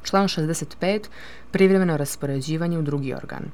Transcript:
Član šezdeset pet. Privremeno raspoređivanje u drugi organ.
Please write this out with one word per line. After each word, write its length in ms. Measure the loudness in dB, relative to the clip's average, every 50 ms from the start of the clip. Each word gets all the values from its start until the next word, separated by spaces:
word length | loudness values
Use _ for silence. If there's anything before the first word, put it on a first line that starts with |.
Član 260 | -4 2 2 4 4 4
šezdeset 480 | 2 0 -2 -2 -2 -4 -6 -8 -6 -4
pet. 300 | -2 0 0 -2 -4 -8 -14 -14 -14 -14 -14 -16 -12 -4
Privremeno 460 | 4 6 6 6 8 6 6 4 2
raspoređivanje 800 | 2 0 -2 -4 -6 -4 -2 -2 -2 -2 -2 -2 0 0 0 0 0
u 40 |
drugi 320 | 0 0 0 -2 -2 -4 -6
organ. 300 | -6 -8 -10 -8 -8 -8 -10